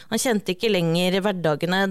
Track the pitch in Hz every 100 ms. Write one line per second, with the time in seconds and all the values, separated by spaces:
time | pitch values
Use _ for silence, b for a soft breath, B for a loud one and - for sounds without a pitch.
0 | B 226 269 214 - 180 233 196 165 165
1 | 180 190 196 185 160 147 170 185 196